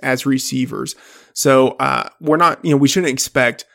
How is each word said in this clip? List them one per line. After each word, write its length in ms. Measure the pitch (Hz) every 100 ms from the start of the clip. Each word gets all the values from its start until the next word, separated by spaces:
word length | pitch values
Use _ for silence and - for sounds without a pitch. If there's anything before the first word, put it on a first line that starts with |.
as 240 | 135 127 139
receivers. 720 | 131 - 131 127 110 - - - - _
So, 360 | - 135 131 131 -
uh, 300 | 135 127 - _
we're 160 | 156 156
not, 280 | 170 - 165
you 60 |
know, 60 | 143
we 120 | 139
shouldn't 240 | 190 165
expect 520 | 135 - 143 123 117 -